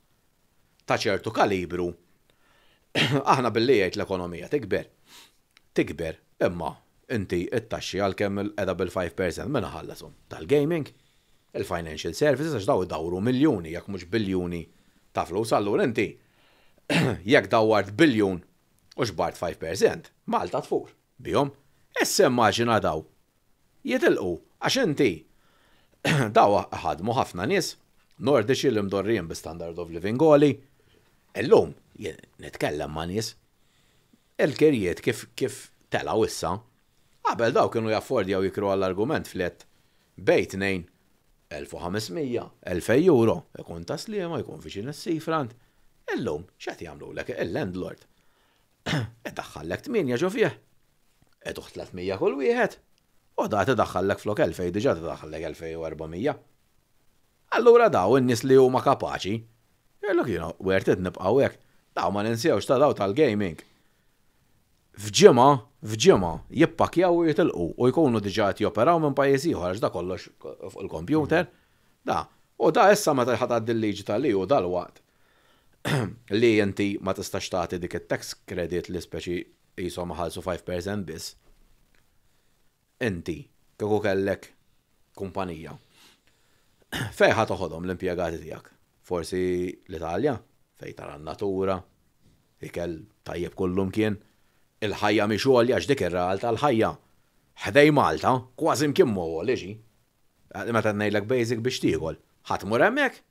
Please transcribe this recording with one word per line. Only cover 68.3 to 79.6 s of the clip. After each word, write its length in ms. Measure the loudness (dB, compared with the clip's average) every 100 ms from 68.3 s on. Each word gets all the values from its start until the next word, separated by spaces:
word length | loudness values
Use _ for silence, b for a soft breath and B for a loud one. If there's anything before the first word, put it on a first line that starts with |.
| 0 0
qed 140 | 2
joperaw 340 | 0 2 4 4
minn 160 | 2
pajjiż 300 | 2 2 2 0
ieħor 240 | -2 -2
għax 120 | -2
da 80 | -4
kollox 380 | -4 -6 -8 -10
fuq 460 | _ -18 -14 -14 -12
il-kompjuter. 640 | -12 -8 -2 0 2 0 0 _ _ _ _ _ -4
Da. 180 | -4 -4 _ _ 0
U 100 | 2
da 180 | 6 6
issa 220 | 6 4
meta 220 | 2 2 0
ħad 160 | 0
tgħaddi 220 | 0 0
l-liġi 300 | 0 -2 -2
tal-li 280 | -4 -2 0
u 120 | 0 2
dal-waqt 580 | 2 2 -2 -6 -12 _ _ _ _ _ _ _ _ -2
<clears throat> 520 | -2 -2 -6 -4 0
li 160 | 2 2
inti 320 | 2 0 -2 -2
ma 160 | -4
tistax 320 | -6 -6 -8 -4
tagħti 300 | -4 -4 -6
dik 160 | -6
it-tax 400 | -8 -6 -8 -8 -16
credit 460 | -10 -6 -4 -4 -6
li 80 | -8
speċi 360 | -10 -10 -8 -8 -10 _